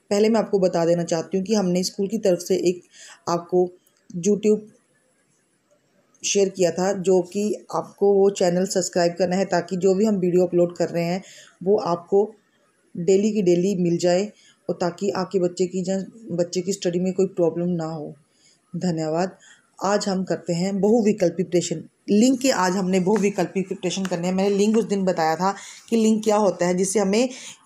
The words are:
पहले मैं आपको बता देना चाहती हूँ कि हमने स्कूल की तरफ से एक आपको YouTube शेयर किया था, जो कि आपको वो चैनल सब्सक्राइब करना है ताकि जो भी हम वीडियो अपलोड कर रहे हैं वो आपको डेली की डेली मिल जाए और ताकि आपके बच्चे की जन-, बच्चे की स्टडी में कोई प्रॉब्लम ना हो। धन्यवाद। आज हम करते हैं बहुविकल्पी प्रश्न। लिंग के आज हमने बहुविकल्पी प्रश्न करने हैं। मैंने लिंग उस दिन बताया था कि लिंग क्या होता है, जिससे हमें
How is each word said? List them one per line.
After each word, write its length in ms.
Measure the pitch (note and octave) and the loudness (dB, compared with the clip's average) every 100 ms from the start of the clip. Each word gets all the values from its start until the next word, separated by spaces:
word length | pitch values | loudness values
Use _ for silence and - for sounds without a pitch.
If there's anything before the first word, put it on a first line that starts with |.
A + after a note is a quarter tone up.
| - | -2
पहले 200 | G3+ G#3+ | 2 2
मैं 100 | A3+ | 2
आपको 200 | G#3+ G3 | 2 0
बता 260 | F#3 E3+ E3 | 2 2 2
देना 180 | E3+ | 0
चाहती 340 | E3+ E3 D#3+ F#3+ | 0 -4 -2 -4
हूँ 80 | F#3+ | 0
कि 80 | |
हमने 300 | A3 F#3 F3 | 0 2 0
स्कूल 240 | F3+ - G3 | -2 -4 -4
की 100 | A3 | -2
तरफ 220 | G3 F3 | 0 0
से 160 | - F#3 | 0 0
एक 260 | F3 F3+ - - - - - | 0 -2 -6 -20 -20 -12 -4
आपको 420 | E3+ F3 F3+ F3+ - _ _ - F3+ | -4 0 0 0 -4 _ _ -14 -4
YouTube 400 | F#3 G3+ G#3+ G#3+ G#3+ _ _ _ _ _ _ _ _ _ _ _ _ _ _ _ - | 0 2 2 2 -2 _ _ _ _ _ _ _ _ _ _ _ _ _ _ _ -2
शेयर 240 | G3+ G3 | 0 0
किया 220 | F#3+ E3+ | 2 0
था, 220 | E3 F#3 | 0 -2
जो 280 | G3+ F3+ F#3 | 0 2 2
कि 440 | F3 G3+ G#3 - - E3 | 2 -2 -4 -4 -6 -8
आपको 380 | E3+ - G3+ | -8 0 2
वो 160 | G3 G3 | 4 4
चैनल 360 | G3 F3+ F3 F#3+ | 2 0 0 0
सब्सक्राइब 500 | F#3+ F3+ F3+ F3 E3+ | -2 -2 0 0 0
करना 160 | F3+ F3+ | -2 0
है 100 | F#3+ | 0
ताकि 320 | F3 E3 F#3 | -2 -2 0
जो 160 | F#3+ | 2
भी 120 | F#3+ A3 | 2 2
हम 100 | G3+ | 0
वीडियो 300 | F3+ F3+ F3 | 2 2 2
अपलोड 300 | F3+ F3 F3 | 2 0 0
कर 140 | E3 | -4
रहे 140 | E3 | -2
हैं 200 | E3+ F#3 - - - - | -4 -4 -8 -20 -20 -6
वो 140 | F3 G#3+ | 0 0
आपको 580 | E3+ E3+ - G3 G#3+ - _ _ _ _ _ F#3 | 0 -4 0 0 0 -4 _ _ _ _ _ -6
डेली 340 | E3+ F#3+ G#3+ | 2 2 2
की 100 | G#3 | 2
डेली 340 | F3+ F3 F#3+ F#3 | 2 2 2 0
मिल 220 | F3 E3+ | 0 0
जाए 340 | F3 F3+ G#3 - _ _ - | 2 2 0 -8 _ _ -8
और 80 | F3 | -4
ताकि 280 | F3 E3+ G3+ | -4 -4 -4
आपके 300 | F#3 F3+ G3 | -4 -2 -2
बच्चे 280 | F3 F3 F3+ | -2 -2 -4
की 160 | F#3 | -4
जन-, 480 | F3+ F#3+ - - A3+ | -4 -4 -6 -14 -8
बच्चे 300 | E3+ F3 F#3 | -4 -4 -4
की 120 | F3 | -4
स्टडी 260 | F#3+ F#3 F3 | -4 -4 -2
में 140 | F#3 | -2
कोई 120 | F#3 F#3 | -2 -2
प्रॉब्लम 440 | F#3+ E3 E3 F3 | 0 -2 0 -2
ना 160 | F3 D#3+ | -4 -6
हो। 300 | D#3+ D#3 D#3 _ _ _ _ _ E3+ | -10 -12 -16 _ _ _ _ _ -6
धन्यवाद। 640 | F#3 D#3+ D#3 D#3+ F#3 - - - _ - | -4 -2 -2 -2 -4 -6 -20 -20 _ -6
आज 240 | F#3 G3+ G3+ | -2 0 0
हम 160 | F#3+ | -2
करते 300 | F#3 E3 - | -2 -4 -4
हैं 280 | E3+ F#3+ G3 | -4 -2 0
बहुविकल्पी 600 | G3+ A#3+ G#3+ G#3 E3+ E3+ | 2 4 4 2 0 0
प्रश्न। 400 | F3 F3 E3+ D#3+ - _ - | -2 -2 -2 -6 -12 _ 0
लिंग 280 | G#3 B3 C4 | 4 4 4
के 120 | C4+ | 0
आज 220 | A3+ F#3 | 0 0
हमने 280 | F#3+ F#3 F#3+ | 0 0 0
बहुविकल्पी 600 | F3+ G#3+ G3+ G3+ E3+ G3 | 2 2 0 0 -2 -4
प्रश्न 440 | F#3 F#3+ F3+ F#3+ F#3+ | -6 -6 -6 -6 -4
करने 220 | F3 F3 | -4 -2
हैं। 60 | |
मैंने 240 | F#3 G3+ G3+ | 0 0 2
लिंग 200 | G#3 A3+ | 2 2
उस 80 | F3+ | 0
दिन 180 | G3 | 0
बताया 320 | F#3+ F3 D#3+ D#3+ | 0 0 0 0
था 200 | F#3 G3 - - - | -2 -4 -10 -20 -4
कि 60 | A3+ | 2
लिंग 280 | A3 A3 | 2 2
क्या 120 | G#3+ G#3 | 2 2
होता 300 | G3+ F3 F3 | 2 0 0
है, 120 | F3+ | 0
जिससे 220 | F#3+ A3 | 0 0
हमें 300 | F#3+ G#3 B3+ - - - | 2 2 0 -4 -18 -6